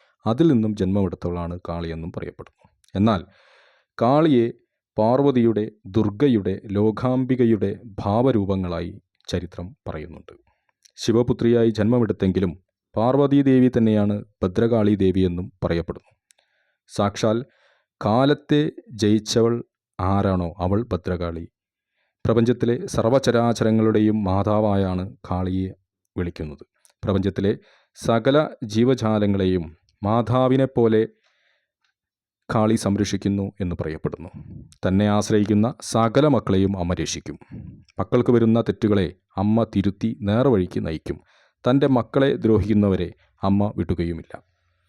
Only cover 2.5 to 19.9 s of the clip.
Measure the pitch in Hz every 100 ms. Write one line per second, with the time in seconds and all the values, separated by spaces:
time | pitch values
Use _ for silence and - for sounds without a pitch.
2.5 | _ _ _ _ 98 107 98 - _ _
3.5 | _ _ _ _ - 117 147 165 127 117
4.5 | - _ _ _ - 110 131 143 123 117
5.5 | 104 107 - 101 98 101 104 147 113 95
6.5 | 95 117 98 107 107 131 127 127 127 117
7.5 | 107 101 101 113 98 101 107 131 117 95
8.5 | 95 90 85 87 98 _ _ - 90 85
9.5 | - 90 - - 80 80 - - - _
10.5 | _ _ _ _ - - 113 120 117 117
11.5 | 117 113 107 107 123 110 101 95 92 92
12.5 | - _ _ _ - 117 135 139 143 135
13.5 | 131 127 123 110 107 104 104 - - 95
14.5 | 90 117 117 104 104 95 92 92 90 95
15.5 | - 87 85 82 - _ _ _ _ _
16.5 | _ _ _ _ - 101 - 113 110 123
17.5 | _ _ _ _ - 104 117 139 147 -
18.5 | 147 151 - - 113 104 107 107 117 113
19.5 | 117 - _ _